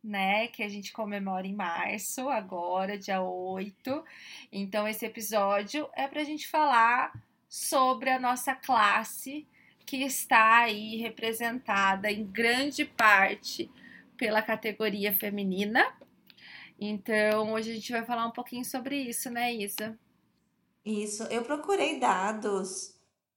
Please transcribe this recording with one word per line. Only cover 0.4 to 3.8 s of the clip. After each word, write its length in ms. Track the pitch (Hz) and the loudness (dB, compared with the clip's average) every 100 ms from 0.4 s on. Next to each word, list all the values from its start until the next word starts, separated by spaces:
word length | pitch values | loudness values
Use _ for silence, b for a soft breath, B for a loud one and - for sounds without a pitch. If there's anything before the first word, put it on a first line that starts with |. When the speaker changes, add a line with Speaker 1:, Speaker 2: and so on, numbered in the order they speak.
| 233 | 2
Speaker 1:
Que 120 | - | -4
a 80 | 208 | -6
gente 220 | 202 196 | -6 -10
comemora 540 | - 208 202 190 185 190 | -6 -4 -4 -2 -4 -4
em 80 | 202 | -4
março, 720 | 180 170 190 202 - - 254 | -4 -2 -4 -4 -6 -6 -2
agora, 680 | 240 190 185 175 185 190 202 | -2 -4 -6 -2 0 0 -4
dia 260 | 196 190 | -2 -2
oito. 800 | 185 180 185 190 202 - | -2 -4 -6 -6 -8 -10